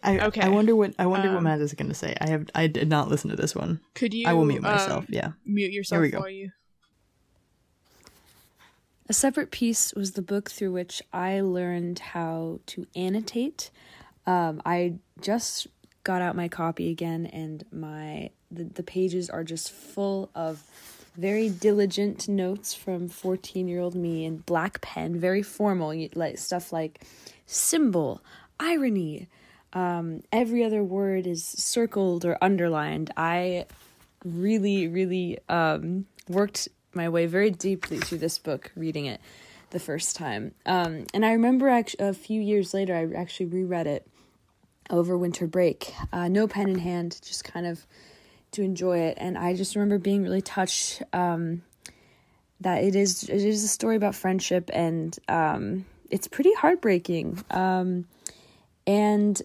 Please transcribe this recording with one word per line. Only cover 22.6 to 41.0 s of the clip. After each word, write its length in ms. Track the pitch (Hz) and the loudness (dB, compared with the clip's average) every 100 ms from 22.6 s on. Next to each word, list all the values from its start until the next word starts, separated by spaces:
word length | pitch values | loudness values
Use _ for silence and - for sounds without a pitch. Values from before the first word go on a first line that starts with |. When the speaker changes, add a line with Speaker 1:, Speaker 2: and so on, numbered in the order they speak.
| - | -8
Speaker 3:
from 360 | - - 180 175 | -8 -6 -6 -6
fourteen-year-old 840 | - 190 185 - 190 180 175 175 | -6 -4 -4 -4 -6 -4 -2 -4
me 320 | 180 170 165 160 | -2 -2 -2 -4
in 120 | 160 | -6
black 440 | - 170 160 - | -2 0 0 -4
pen, 380 | - - 165 170 | -10 -6 -4 -2
very 240 | 180 196 | 0 0
formal, 460 | 202 - 208 185 156 | -2 0 0 0 -2
y-, 200 | 160 156 175 | -4 -6 -4
like, 240 | 165 - | -4 -4
stuff 320 | - 180 - | -6 -6 -4
like, 300 | 165 156 - - - - - - | -4 -6 -8 -20 -20 -20 -20 -6
"Symbol, 800 | - - 339 277 180 139 - - - - - | -2 2 4 4 4 0 -4 -14 -20 -16 -4
irony, 680 | 320 339 262 202 160 151 - _ - _ _ | 0 2 2 0 -2 -6 -12 _ -20 _ _
um, 480 | 185 180 175 170 160 - | -2 -2 -2 -4 -6 0
every 300 | 220 233 240 226 | 2 2 2 2
other 180 | 214 | 2
word 420 | 196 190 196 190 180 | 0 0 0 0 0
is 200 | 165 - | -4 -6
circled 800 | - - 240 233 202 190 175 175 | -4 -2 2 2 2 2 2 0
or 120 | - | 2
underlined." 680 | 190 196 175 156 151 156 156 - | 4 4 2 0 -2 -4 -4 -2
I 500 | 165 175 180 175 - - - _ _ _ 180 | 0 0 0 -2 -6 -14 -20 _ _ _ -8
really, 600 | 170 196 220 202 196 165 | -2 2 2 2 2 0
really, 480 | 170 190 185 175 - - | 0 0 0 -2 -6 -2
um, 560 | 170 160 151 160 185 190 - - | 2 2 0 -2 -4 -6 -12 -2
worked 400 | 185 202 - - - _ | 0 0 -2 -8 -10 _
my 140 | 180 170 | -4 0
way 180 | 170 170 | 2 2
very 260 | 180 214 | 4 2
deeply 460 | 180 190 190 - 160 | 2 -2 -2 -4 -6
through 200 | - 165 | -4 -2
this 200 | 165 - | -2 -4
book, 340 | - 135 - - | -4 -6 -8 -8
reading 300 | 160 156 143 | -4 -4 -6
it 160 | 107 - - - - - | -8 -14 -20 -20 -20 -10
the 100 | - | -8
first 360 | - 156 - - | -6 -4 -4 -4
time. 360 | 151 104 110 - - | -6 -6 -6 -6 0
Um, 400 | 180 170 160 | 2 0 -4